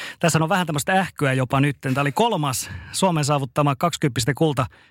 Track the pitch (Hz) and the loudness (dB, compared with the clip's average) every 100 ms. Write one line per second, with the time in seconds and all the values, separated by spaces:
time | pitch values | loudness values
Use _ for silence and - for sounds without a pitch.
0 | - - 165 156 160 190 170 143 - 190 | -16 -2 0 2 2 0 0 -2 0 0
1 | 180 - 143 131 127 135 143 139 135 131 | 0 -2 -2 0 0 2 0 -2 -4 -2
2 | 143 - 233 202 147 123 - - - - | -2 0 0 0 -2 -4 -8 -12 -10 0
3 | 190 165 143 147 135 - 143 135 170 - | 2 2 2 0 0 0 2 2 0 0
4 | 151 117 120 131 160 139 131 - _ | -2 -2 -2 2 2 0 -4 -6 _